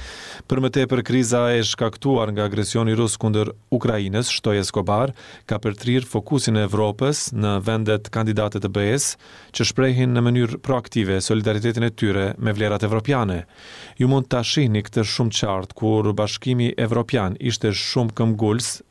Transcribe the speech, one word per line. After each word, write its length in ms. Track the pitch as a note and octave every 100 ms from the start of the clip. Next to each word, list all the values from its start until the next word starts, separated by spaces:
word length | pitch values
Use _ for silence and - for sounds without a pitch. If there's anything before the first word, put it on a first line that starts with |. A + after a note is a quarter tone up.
| - - - - -
Për 100 | C3
më 80 | C3 C#3
tepër, 260 | B2+ B2+ A#2+
kriza 360 | B2+ A#2 B2 A#2+
e 80 | A#2+
shkaktuar 680 | G#2+ - A2+ - C#3 B2+ G#2+
nga 120 | G#2 G#2
agresioni 480 | G2+ G2+ A#2 A2+ A2
rus 160 | A2+ -
kundër 360 | A2+ G#2+ G#2+ - _
Ukrainës, 640 | A#2+ A#2 G#2+ F#2+ G#2 B2
shtoi 260 | - A2+ G2+
Escobar, 540 | F#2 G#2+ F#2+ G#2 C3+ - - - -
ka 140 | G#2
përtrir 400 | A2 G2+ A#2+ B2+
fokusin 560 | B2 A2 - C#3+ - G#2+
e 80 | G2+
Evropës 640 | G#2+ G#2+ G#2 C3+ D3 -
në 200 | A#2 G#2 G2
vendet 480 | G#2 A2+ A2 G#2 G#2
kandidate 480 | A2+ A2 G#2+ G#2 G2+
të 100 | G2
B 160 | G#2 G2+
E-s, 240 | C#3 - - - - -
që 140 | - A#2
shprehin 400 | - C3 B2+ B2+ A#2+
në 40 | A#2+
mënyrë 340 | B2 B2+ - -
proaktive 540 | B2+ - A#2 F#2+ F#2+
solidaritetin 640 | - A2 G#2+ G#2 A#2 A2+ A#2
e 40 |
tyre 360 | - G#2+ G2 G2 -
me 140 | A2+
vlerat 300 | G#2 G#2 G#2
evropiane. 600 | G#2+ A2 A2 C3+ G2+ F2 - - - - - -
"Ju 100 | B2+
mund 200 | C3+ B2+
ta 140 | B2
shihni 400 | A2+ - C3 G#2+
këtë 200 | G2+ B2
shumë 320 | G#2 - A#2 -
qartë, 360 | G#2+ F#2+ F#2
kur 380 | - A2 A2 G#2
Bashkimi 640 | G2+ G#2 - C3 B2 A#2+ -
Evropian 600 | A2+ A#2 A2+ B2+ F#2 F#2+
ishte 280 | A#2+ A2+ A2
shumë 420 | F#2+ - C3 A2+ -
këmbgulës 680 | A2+ G#2+ A2 A2+ - - -